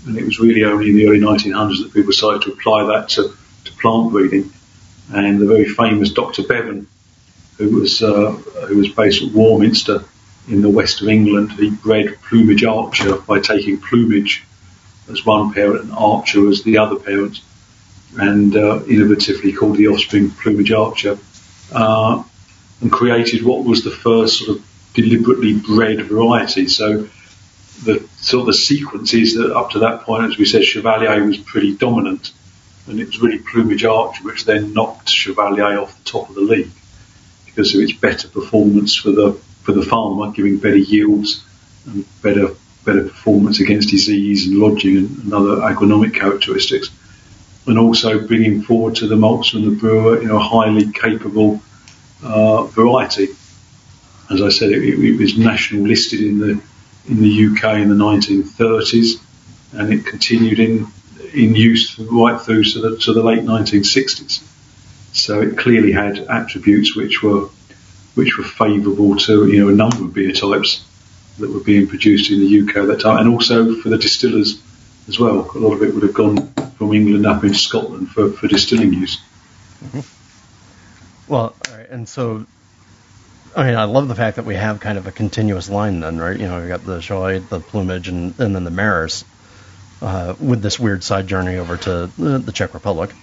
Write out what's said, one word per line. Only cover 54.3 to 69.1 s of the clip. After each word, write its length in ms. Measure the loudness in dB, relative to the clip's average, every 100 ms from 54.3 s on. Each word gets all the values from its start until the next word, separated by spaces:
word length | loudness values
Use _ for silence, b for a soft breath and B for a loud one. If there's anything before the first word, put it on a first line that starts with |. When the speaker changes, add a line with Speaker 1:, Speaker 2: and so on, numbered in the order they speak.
| 0
Speaker 1:
I 80 | 2
said, 220 | 2 2
it, 120 | 2
it, 160 | 0 2
it 180 | 2 2
was 180 | 2 4
national 460 | 2 2 -4 -2
listed 380 | 0 0 0 -2
in 180 | -2 0
the, 220 | -2 -4 -8 -20 -20 _ -4
in 140 | 2
the 80 | 4
U 260 | 4 4 2
K 260 | 0 2
in 80 | 4
the 60 | 4
nineteen 480 | 4 2 2 -2
thirties, 800 | -2 -2 0 0 0 2 2 -2 _ -20 -20 -20 _
and 200 | -8 -2
it 120 | -2 -4
continued 540 | -6 -2 2 2 2
in, 280 | 0 0 -4 -14 -20 -20 -8
in 200 | 2 2
use 460 | 4 4 2 -2 -6
right 400 | -4 2 2 0
through 220 | -2 0
to 160 | 0 0
the, 160 | -4 -4
to 160 | 0
the 80 | 2
late 220 | 2 0
nineteen 400 | 0 -2 0 0
sixties. 580 | 0 -2 -2 -6 -8 -10 -10 _ -20 _ -20 -20 -10
So 300 | -6 -2 -2
it 160 | -2 -2
clearly 340 | 2 4 4
had 260 | 2 -2 -6
attributes 800 | -6 -6 -6 -2 2 4 2 -2
which 260 | -4 -2
were, 280 | 0 -2 -4 _ _ b b b -8 -2
which 220 | 0 -2
were 60 |
favourable 720 | -8 -2 0 2 0 2 2